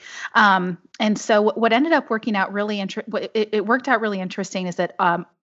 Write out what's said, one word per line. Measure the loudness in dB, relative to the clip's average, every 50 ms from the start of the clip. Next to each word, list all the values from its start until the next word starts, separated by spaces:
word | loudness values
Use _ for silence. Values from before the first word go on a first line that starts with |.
| -16 -18 -16 -14 -8 -2 2
Um, | 4 6 6 6 4 2 -2 -6 -8 _ _ -6 -2
and | 0 0 0
so | 0 2 2 4 4
what, | 4 2 2
what | 2 2 2 4
ended | 2 2 2 2
up | 0 0 0
working | -4 -4 -2 -2 -2
out | -2 -2 -2 -2
really | -4 -4 -4 -4 -6
inter-, | -6 -8 -8 -10 -10
what, | -8 -6 -6 -6 -4 -2
it, | -2 -2 0
it | -2 -2 0
worked | 0 0 0 0
out | 0 0 0
really | 0 -2 -4 -4
interesting | -6 -6 -6 -8 -8 -6 -6 -6 -6
is | -4 -4
that, | -4 -4 -4 -2 0
um, | 0 0 0 0 -4 _ _ _